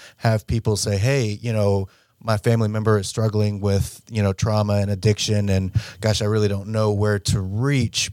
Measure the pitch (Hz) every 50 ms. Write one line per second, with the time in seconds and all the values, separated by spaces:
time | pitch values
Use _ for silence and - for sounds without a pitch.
0 | - - - _ - 117 110 107 - - 127 113 - 113 107 101 - 104 101 98
1 | 107 127 139 139 117 104 104 95 110 120 110 107 101 101 98 98 95 - - _
2 | _ _ _ _ - 113 110 101 - 120 117 113 110 104 107 110 107 110 107 104
3 | 95 - - - 110 107 101 107 104 104 101 98 101 104 98 98 87 - - -
4 | - - 113 110 101 98 92 - - 117 107 107 104 104 104 101 101 101 101 92
5 | 90 107 104 - - - 107 104 101 98 95 95 95 92 - - - - - -
6 | - 110 104 - 110 104 107 110 104 101 101 98 98 104 110 110 107 104 104 101
7 | 104 107 104 98 - - - 107 92 92 98 107 127 139 143 131 120 104 - -
8 | - -